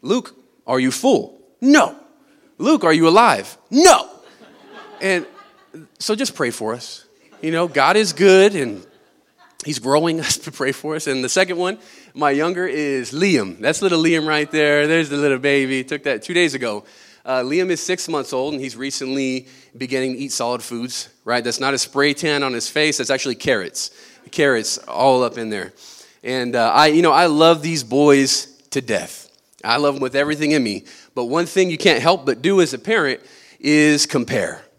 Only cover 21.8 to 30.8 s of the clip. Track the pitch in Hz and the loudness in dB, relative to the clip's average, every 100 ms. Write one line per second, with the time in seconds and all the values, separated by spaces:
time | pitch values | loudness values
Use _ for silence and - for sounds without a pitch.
21.8 | - 139 143 143 165 147 139 117 - - | -4 0 0 0 -2 -2 -2 -4 -6 -2
22.8 | 151 143 120 131 135 120 - 117 90 - | 0 -2 -2 -4 -4 -6 -2 -2 -2 -10
23.8 | - - - - - - 143 120 104 - | -12 -12 -20 -20 -14 -2 2 2 -2 -8
24.8 | - 64 131 127 123 113 113 104 90 _ | -10 0 2 4 0 -4 -8 -8 -8 _
25.8 | - - - _ - 127 123 120 113 127 | -20 -20 -20 _ -8 -4 -2 0 2 4
26.8 | 156 151 170 143 175 151 160 165 151 160 | 4 4 4 4 4 4 4 4 0 -6
27.8 | 120 127 147 139 135 - - _ _ - | -2 2 6 6 4 -2 -6 _ _ -8
28.8 | 123 104 76 - - _ _ _ - 120 | -4 -6 -6 -16 -20 _ _ _ -2 0
29.8 | 147 139 131 135 147 151 151 151 117 95 | 0 -2 -4 -2 -2 -2 0 0 -2 -6